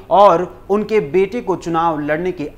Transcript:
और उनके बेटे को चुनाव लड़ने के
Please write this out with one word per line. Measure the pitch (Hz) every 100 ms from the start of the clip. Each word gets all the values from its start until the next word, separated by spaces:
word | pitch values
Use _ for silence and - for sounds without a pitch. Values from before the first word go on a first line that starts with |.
| -
और | 180 202 170 180 - -
उनके | 202 208 214
बेटे | 143 170 196 247
को | - 170
चुनाव | 170 165 170 151
लड़ने | 147 156 180
के | 180 147